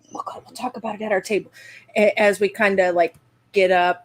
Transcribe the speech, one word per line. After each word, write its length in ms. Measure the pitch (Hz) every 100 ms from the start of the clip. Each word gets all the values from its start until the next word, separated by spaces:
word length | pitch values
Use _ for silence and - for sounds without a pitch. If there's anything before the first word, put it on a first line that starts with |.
| _
We'll, 120 | - - - -
we'll 100 | -
talk 220 | 240 240
about 180 | 226 208
it 60 |
at 100 | 214
our 100 | 202
table, 300 | 190 208 185 - - - _ -
a-, 240 | 214 180
as 200 | 208 196
we 100 | 202
kinda, 420 | - 214 196 185
like, 240 | 175 170 - _ _ _
get 200 | - 185
up. 320 | 180 175 180